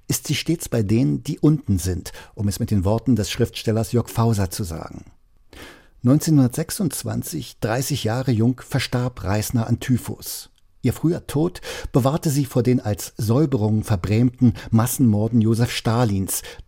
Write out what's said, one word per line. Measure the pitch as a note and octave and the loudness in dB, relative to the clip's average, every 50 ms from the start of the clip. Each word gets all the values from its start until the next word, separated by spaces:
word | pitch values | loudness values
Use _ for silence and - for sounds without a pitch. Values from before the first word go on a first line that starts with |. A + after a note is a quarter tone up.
| _ - | _ -6
ist | - - - - | -6 -6 -4 -4
sie | D3+ | -4
stets | - - - D#3+ E3+ - - | -4 -2 -2 -4 -4 -4 -4
bei | - A#2+ A2 | -2 -2 0
denen, | F#2+ G#2+ A2+ C3 D3 C#3+ C3+ A#2+ | 2 2 2 2 0 0 -2 -4
die | - D#3+ - | -6 -4 2
unten | - D3 D#3 D3 - - G2 F2+ | 2 4 4 2 2 0 -2 0
sind, | D#2+ F#2 F2+ - - - - - - - - | 0 -2 -4 -4 -6 -10 -14 -18 -20 -16 -8
um | - G#2 G2+ | -4 -4 -4
es | G2 - | -2 -4
mit | A#2 - | -2 -2
den | A2 G#2 F2 | 0 0 2
Worten | G2 G#2+ A2+ - - B2+ | 2 0 0 2 2 2
des | G#2+ G2+ - | 2 0 -2
Schriftstellers | - - B2 - - - - - G#2+ A2 A2+ - | -2 -2 -2 -2 -4 -4 -4 -2 0 0 0 0
Jörg | - A#2+ A2+ - | 0 -2 -2 -2
Fauser | - - A#2 A#2 A2+ G2+ G2 F2+ | -2 0 2 2 2 2 0 -2
zu | - - A2 | -4 -6 -8
sagen. | F2 E2 D#2 - - - - - - - _ _ _ _ _ _ _ - - - - - - - _ _ _ - | -8 -8 -10 -10 -12 -14 -16 -18 -20 -20 _ _ _ _ _ _ _ -20 -20 -20 -20 -20 -20 -20 _ _ _ 2
Neunzehnhundertsechsundzwanzig, | B2 C3+ D#3 - E3 D#3+ C#3+ C3 A#2+ - - D#3+ - - - G#3 D3 - - - A2 A2 A#2+ A#2+ - - D#3 A#2+ - - - | 4 4 4 4 4 6 6 6 4 2 -2 -6 -6 -4 -4 -4 -4 -4 -6 -6 -6 -6 -6 -6 -6 -8 -10 -10 -12 -8 -6
dreißig | - A2 A2 B2+ C3 - D3 A#2 - | -4 -2 -2 -2 -2 -2 -4 -2 -2
Jahre | A2 A2 B2 C3 C3 | -2 -2 -2 0 0
jung, | B2 G#2+ A2+ A#2+ C3 - | 2 2 2 2 0 -2
verstarb | - - - C3+ - - - B2 B2 B2+ - - - | -4 -4 -2 -2 -2 -2 -2 -2 -2 -4 -6 -6 -4
Reisner | F2 G2+ G#2+ G#2 - - A#2 A2+ | -2 -2 -2 -2 -2 -2 -2 0
an | G#2+ A2+ A2 | 0 -2 -2
Typhus. | - - B2+ A2 - - G#2+ - - - - - - - _ _ _ _ _ _ - | 0 0 0 0 0 -4 -10 -10 -12 -12 -12 -12 -14 -18 _ _ _ _ _ _ -2
Ihr | B2+ A2 | -2 -2
früher | - - D#3 F3 - - - | 0 0 0 0 -2 -4 -4
Tod | - C#3+ D#3 - - - - - - - - - | -2 -2 -2 -2 -4 -6 -12 -12 -12 -10 -6 -2
bewahrte | - C#3 A#2 C3+ C#3+ E3 - E3 | 0 2 2 2 2 0 0 0
sie | C3 C#3+ C#3+ | 0 0 0
vor | - - C3 A2+ | 0 0 0 2
den | A#2+ B2+ B2 | 2 2 2
als | - A2 G#2 - - - - - | 0 -2 -4 -4 -6 -10 -8 -4
Säuberungen | A2+ G#2 A#2 C3+ D#3+ C#3+ C3 A#2 G#2 G#2+ G#2+ G#2+ G#2 | 0 2 4 4 4 2 2 0 2 2 2 0 0
verbrämten | - G#2+ F#2 - F2+ G#2 A2 B2 B2+ B2 - C3 A#2+ - - - - | 0 -2 -2 0 0 2 4 4 2 2 4 4 4 4 2 0 0
Massenmorden | - A2+ A2+ A#2+ - - C#3 A#2 G#2 G#2 G#2+ A2+ A#2+ A#2 | 2 2 2 2 2 2 4 4 4 4 2 2 4 4
Josef | G#2+ A2+ A#2 G#2+ A#2+ A#2 | 4 4 4 2 2 0
Stalins, | - - - B2 A2 A#2 B2 A2 G2+ G2 G2 E2+ - - - - - - - | -2 -2 -2 0 2 2 2 2 2 0 -2 -2 -4 -6 -8 -10 -14 -12 -6